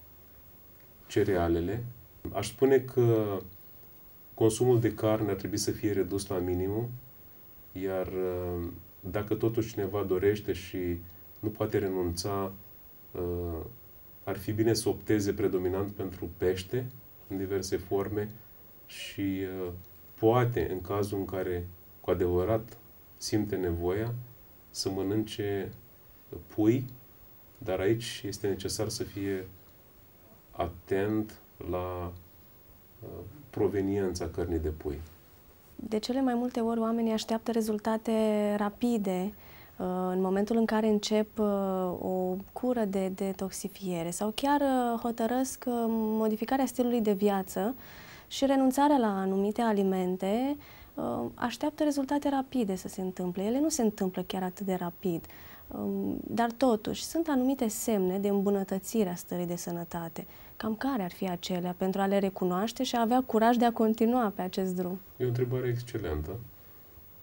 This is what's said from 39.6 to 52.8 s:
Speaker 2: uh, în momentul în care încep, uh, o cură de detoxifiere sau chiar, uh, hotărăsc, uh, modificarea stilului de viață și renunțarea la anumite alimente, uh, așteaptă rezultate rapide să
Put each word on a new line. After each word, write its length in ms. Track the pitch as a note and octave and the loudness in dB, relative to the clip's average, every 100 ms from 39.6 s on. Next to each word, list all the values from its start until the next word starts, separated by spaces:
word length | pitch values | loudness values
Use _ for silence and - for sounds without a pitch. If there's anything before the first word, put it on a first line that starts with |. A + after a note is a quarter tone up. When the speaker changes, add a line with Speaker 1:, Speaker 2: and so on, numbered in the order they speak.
| - - | -20 -6
Speaker 2:
uh, 80 | F#3 F3+ F#3 | -2 0 0
în 100 | F#3 | 2
momentul 360 | F#3+ G3 G#3 A#3 | 2 2 4 2
în 80 | A3+ | 4
care 220 | A3 A3 | 4 4
încep, 520 | G#3 - G#3+ G#3+ A3 | 2 4 2 2 0
uh, 60 | G#3 G3+ G3 F#3 F#3 F3+ | 0 2 0 0 0 -2
o 360 | F#3 F#3 F#3 F#3 - | -2 0 0 -2 -6
cură 320 | - B3 A#3+ G#3 | -4 0 0 0
de 220 | G3 F#3+ | 0 -2
detoxifiere 1000 | F#3+ G3 F#3+ F#3+ - G3 - F#3 E3+ E3 | -2 -4 -2 -6 -6 -10 -8 -4 -2 -4
sau 220 | F3 G#3+ A3 | -2 -4 0
chiar, 260 | C#4 C#4+ | 2 4
uh, 380 | C#4 B3+ A#3+ A#3 | 4 2 2 0
hotărăsc, 640 | A#3+ A#3 A3+ B3 C4 - B3+ | -2 0 0 2 0 -2 -2
uh, 60 | A#3+ A3+ | 0 2
modificarea 800 | A3+ A3 A3 A3 G#3+ A3+ C4+ B3+ | 2 2 2 2 0 0 2 0
stilului 360 | - B3 A#3+ | 2 2 4
de 120 | G#3+ | 2
viață 640 | G3 G#3 G3 F#3+ - G3+ C4 - - - - - | 4 4 2 -2 -2 -2 -2 -12 -18 -18 -20 -12
și 180 | - C4+ | 0 2
renunțarea 520 | C4+ C4 C4 C#4+ C#4+ | 6 4 6 6 6
la 220 | A3 G3 | 4 2
anumite 420 | F#3+ F#3+ G3+ G#3+ | 0 2 2 2
alimente, 960 | A#3 G3+ G3 F#3+ F3+ F#3 F#3+ A3 C4+ D4 - - - | 2 4 2 2 0 0 0 0 0 -2 -8 -20 -14
uh, 320 | - A#3+ A#3 A#3+ | -6 -4 -4 -6
așteaptă 500 | - B3 - D4 D4+ | -4 -6 -2 -4 0
rezultate 460 | D4+ C#4+ C4 C#4+ C#4+ | 0 2 0 0 2
rapide 460 | C4+ C4 B3+ G3+ | 0 0 0 0
să 120 | F#3 | -2